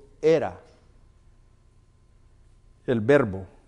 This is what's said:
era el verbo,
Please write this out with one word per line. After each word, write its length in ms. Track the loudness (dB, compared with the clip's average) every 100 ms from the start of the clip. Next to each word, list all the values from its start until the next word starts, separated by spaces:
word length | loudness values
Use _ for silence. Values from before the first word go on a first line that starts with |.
| -20 -2
era 400 | 0 2 -2 -10 -20 -20 _ -20 -20 _ _ -20 _ _ _ _ _ _ _ _ _ _ _ _ _ _ -6
el 140 | -2
verbo, 460 | 2 2 0 -6 -14 -20